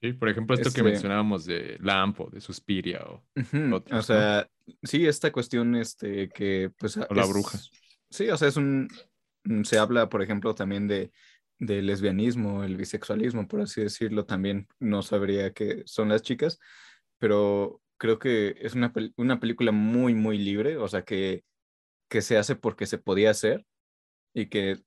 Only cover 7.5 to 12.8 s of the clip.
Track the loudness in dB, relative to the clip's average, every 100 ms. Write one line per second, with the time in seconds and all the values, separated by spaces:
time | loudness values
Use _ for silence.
7.5 | -6 -14 _ _ _ _ -4 -2 2 2
8.5 | 2 2 0 -2 -8 -20 _ _ _ -2
9.5 | -2 2 4 4 4 2 0 -2 -2 -2
10.5 | -2 -2 -2 0 0 -2 _ -20 _ _
11.5 | _ -2 0 0 0 0 2 0 0 -2
12.5 | -2 -4 -6